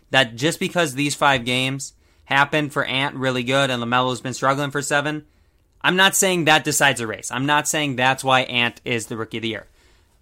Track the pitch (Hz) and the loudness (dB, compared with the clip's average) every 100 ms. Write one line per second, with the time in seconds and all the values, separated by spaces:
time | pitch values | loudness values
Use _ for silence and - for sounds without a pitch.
0 | _ 135 123 113 151 156 185 175 160 127 | _ 2 2 0 -2 -2 -2 0 -2 -2
1 | 143 - 143 135 117 127 131 135 - - | -4 0 2 2 0 -2 -2 -4 -10 -16
2 | _ _ - 135 143 151 147 143 - 127 | _ _ 0 2 2 2 -2 -2 -2 -2
3 | 139 135 131 127 123 135 135 123 117 127 | -4 -2 -2 -2 0 0 0 -2 0 0
4 | 127 120 131 120 135 139 139 143 139 147 | 0 -2 -6 -2 0 0 -2 -4 -2 -2
5 | 147 151 - _ _ _ _ _ 143 185 | -2 -6 -10 _ _ _ _ _ 0 4
6 | 190 - 190 175 151 151 147 139 143 120 | 4 4 2 2 4 4 2 2 2 2
7 | 110 98 - 120 143 147 147 156 143 123 | -4 -6 -8 -4 0 0 0 -2 -2 0
8 | 127 131 135 131 - 123 120 - - 117 | 2 2 2 2 2 0 -2 -2 -4 -4
9 | - 113 113 113 113 104 - _ _ _ | -4 -8 -8 -6 -6 -8 -12 _ _ _
10 | _ _ | _ _